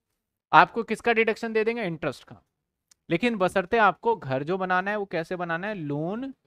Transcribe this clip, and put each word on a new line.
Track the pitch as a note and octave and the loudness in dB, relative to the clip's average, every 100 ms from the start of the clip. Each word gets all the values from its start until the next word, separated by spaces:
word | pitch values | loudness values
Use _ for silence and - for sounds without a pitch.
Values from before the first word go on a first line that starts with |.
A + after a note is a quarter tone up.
| _ _ _ _ - | _ _ _ _ 2
आपको | D3+ F3+ - | 6 6 2
किसका | A3 G#3+ - | -6 -2 0
डिडक्शन | A3+ A3+ G#3 A#3 | 2 2 0 -2
दे | A3 A3 | -2 -2
देंगे? | A#3 G3 | -2 -4
इंटरेस्ट | D#3+ D3+ B2 - | -4 -6 -6 -12
का। | C3+ _ _ _ _ _ _ - | -20 _ _ _ _ _ _ -4
लेकिन | E3 A#3+ A3 | 0 0 2
बशर्ते | F3+ G3 F3+ A#3 | 0 0 0 4
आपको | G#3 E3+ A#3 A3 | 4 2 0 -2
घर | C#3 C3+ | -2 -4
जो | C#3+ F#3+ | -2 -4
बनाना | F#3 F#3 G3 | 0 -2 -2
है | G#3+ | -4
वो | G3 | -4
कैसे | E3+ E3 F3+ | -6 -4 -6
बनाना | F3 E3 G3 | -4 -4 -4
है? | G#3 | -6
लोन | D3 C#3+ D#3+ G#3+ C4+ C4 | -6 -4 -4 -6 -8 -12